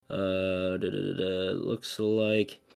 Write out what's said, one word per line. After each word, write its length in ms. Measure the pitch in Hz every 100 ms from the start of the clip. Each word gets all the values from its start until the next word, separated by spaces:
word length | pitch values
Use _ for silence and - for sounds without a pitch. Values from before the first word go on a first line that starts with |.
| -
Uh, 680 | 101 95 95 95 92 92 92
da, 140 | 92
da, 0 |
da, 220 | 98 95 90
da. 340 | 92 92 92
Looks 460 | 92 82 113 - -
like 600 | 107 110 107 107 101 - _